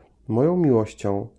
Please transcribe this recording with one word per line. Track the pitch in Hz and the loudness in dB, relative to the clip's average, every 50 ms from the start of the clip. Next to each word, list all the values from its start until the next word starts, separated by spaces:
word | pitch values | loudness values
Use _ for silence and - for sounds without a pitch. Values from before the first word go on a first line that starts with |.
| - _ _ _ - | -20 _ _ _ -8
moją | - 107 117 139 165 180 | -4 -2 0 0 0 2
miłością, | 180 170 143 123 110 107 107 - - - 101 98 101 107 117 _ | 2 2 4 4 2 0 -2 -6 -8 -6 -4 -4 -4 -6 -10 _